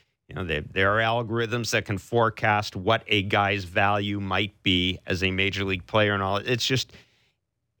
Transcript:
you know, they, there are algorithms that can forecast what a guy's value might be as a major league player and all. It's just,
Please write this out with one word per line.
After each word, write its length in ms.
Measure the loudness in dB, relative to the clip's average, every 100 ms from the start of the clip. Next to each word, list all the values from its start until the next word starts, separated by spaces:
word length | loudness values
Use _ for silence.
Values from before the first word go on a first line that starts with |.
| _ _ -14
you 80 | -8
know, 80 |
they, 180 | -6 -6
there 360 | -4 0 2 2
are 20 |
algorithms 680 | 0 0 -2 -4 -2 -4 -2
that 140 | -4 -2
can 140 | -6
forecast 760 | -2 2 2 2 2 2 0 -4
what 280 | 0 0 2
a 140 | 0
guy's 420 | 2 2 2 0
value 560 | -2 0 2 2 -2 -4
might 420 | -2 -2 -2 -4
be 360 | 0 2 2 -2 -4
as 180 | -2
a 60 | 0
major 340 | 0 -2 -2
league 220 | -2 -4 0
player 280 | 2 2
and 100 | 2
all. 140 | 0 -2
It's 280 | 0 -2 0
just, 260 | -2 -4 -14 _ _ _ _ _ _ _ _